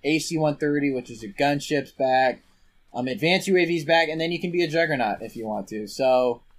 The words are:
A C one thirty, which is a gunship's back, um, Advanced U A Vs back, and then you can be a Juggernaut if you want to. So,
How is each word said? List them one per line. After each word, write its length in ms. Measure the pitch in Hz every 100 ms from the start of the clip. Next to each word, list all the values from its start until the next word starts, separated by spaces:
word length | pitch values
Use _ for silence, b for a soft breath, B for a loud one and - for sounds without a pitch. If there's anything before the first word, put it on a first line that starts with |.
A 140 | 143 156
C 180 | - 160
one 180 | 151 143
thirty, 340 | 151 147 143
which 180 | 131 123
is 120 | 113
a 60 | 107
gunship's 640 | 98 143 143 - 147 131
back, 500 | - 131 131 127 123 _ _ _ _ _
um, 120 | 120 127
Advanced 420 | 107 160 185 190
U 80 | 180
A 60 | 170
Vs 180 | 170
back, 240 | 147 165 160
and 120 | 160
then 120 | 165
you 80 | 170
can 100 | 175
be 100 | 175
a 60 | 160
Juggernaut 500 | 160 165 139 107 -
if 160 | 110 117
you 100 | 110
want 220 | 107 98
to. 180 | 107 107
So, 540 | - 131 127 127 120 _